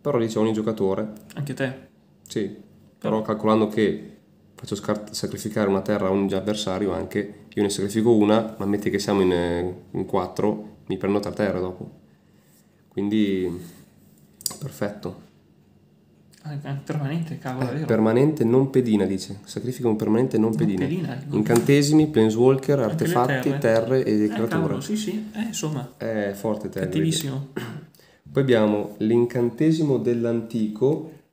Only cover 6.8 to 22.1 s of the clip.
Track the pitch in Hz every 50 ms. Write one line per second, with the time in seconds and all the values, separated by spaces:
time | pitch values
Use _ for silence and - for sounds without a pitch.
6.8 | 104 95 90 87 90 - - 104 101 - - - - - - - 104 101 - -
7.8 | 95 101 104 110 107 120 117 107 104 104 107 113 110 110 - - 101 98 101 101
8.8 | 104 95 90 98 101 - 104 101 95 90 90 87 87 87 87 87 87 92 90 -
9.8 | - - - 95 92 - - 98 90 92 - - 98 104 107 107 - - - -
10.8 | - - 101 92 - 98 101 104 101 - - - 107 98 90 90 90 92 90 -
11.8 | - - - - - - _ _ _ _ _ _ _ _ _ _ _ _ _ _
12.8 | _ _ _ - 98 101 107 110 107 98 98 92 92 87 85 87 - - - -
13.8 | - _ _ _ _ _ _ _ - _ _ _ - - - - - 135 - -
14.8 | 104 101 - - - 90 95 - - - _ _ _ _ _ _ _ _ _ _
15.8 | _ _ _ _ _ _ _ _ _ _ _ _ _ 156 147 143 - 131 139 139
16.8 | - - 147 156 143 135 147 170 165 - - - - 131 127 131 127 123 123 147
17.8 | 160 127 117 107 110 110 110 123 139 156 151 147 120 110 117 131 135 135 - 131
18.8 | 123 120 107 101 95 92 98 95 - - 101 101 - - - - 107 120 131 -
19.8 | 127 117 107 107 110 107 107 113 127 131 - 113 107 113 110 110 117 107 98 92
20.8 | 92 - 160 190 170 - - 131 - - 143 104 107 107 120 117 - - 143 143
21.8 | 143 143 151 156 156 151